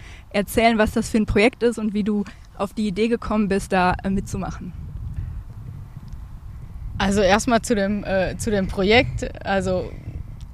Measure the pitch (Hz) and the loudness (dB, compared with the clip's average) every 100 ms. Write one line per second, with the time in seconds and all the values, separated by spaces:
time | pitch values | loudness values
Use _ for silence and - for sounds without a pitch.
0 | - - - - 196 - 226 226 214 233 | -18 -18 -4 -2 0 4 4 6 4 2
1 | - 226 208 208 226 - 233 226 214 202 | 0 2 4 4 4 4 0 0 -2 0
2 | 208 208 196 - - - 196 - 214 180 | 0 0 -2 -8 -16 -6 -6 -2 -2 2
3 | 226 233 - 214 202 196 - 185 180 - | 2 2 0 0 2 0 2 2 4 2
4 | 196 196 - 196 160 - 185 - - - | 0 -2 -2 -4 -6 -8 -10 -10 -10 -8
5 | - - - - - - - - - - | -8 -6 -6 -8 -10 -12 -12 -12 -14 -14
6 | - - - - - - - - - - | -14 -12 -12 -14 -14 -14 -14 -12 -8 -2
7 | 196 202 185 208 254 226 - 214 196 208 | 2 4 4 4 4 2 4 2 2 0
8 | - 190 175 - - 208 190 - 190 233 | 0 0 0 -2 0 0 0 0 4 6
9 | - - 247 - - 196 185 180 117 - | 4 0 -6 -6 -2 0 0 -2 -4 -8
10 | - - - - - | -10 -10 -10 -12 -14